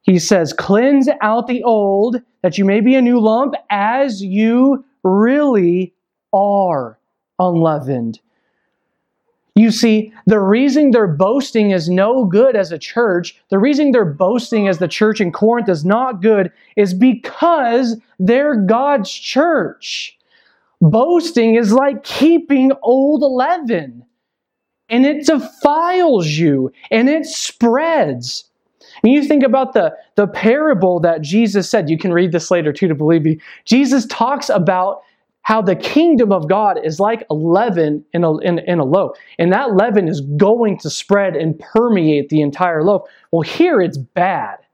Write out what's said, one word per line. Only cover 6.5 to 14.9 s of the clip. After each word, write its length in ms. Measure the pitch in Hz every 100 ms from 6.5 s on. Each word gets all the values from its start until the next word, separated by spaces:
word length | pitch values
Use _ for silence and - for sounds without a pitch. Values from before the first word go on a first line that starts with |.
| 202 185 147 117 - _ _ _ -
unleavened." 800 | 180 170 160 151 131 131 117 110 _ _ _ _ _ _ _ _ _ _ _ _ _
You 160 | 208 226
see, 440 | 220 233 214 214 -
the 140 | - 214
reason 500 | 190 220 277 269 285
their 180 | 233 202
boasting 640 | 147 185 277 269 226 208
is 180 | 185 160
no 340 | 180 202 262
good 320 | 202 196 262
as 160 | 220 175
a 80 | 160
church, 580 | - - 233 175 175 _ _
the 100 | 196
reason 320 | 254 285 294
their 140 | 247
boasting 600 | 180 143 185 240 240 220 196
as 120 | 165
the 80 |
church 320 | 175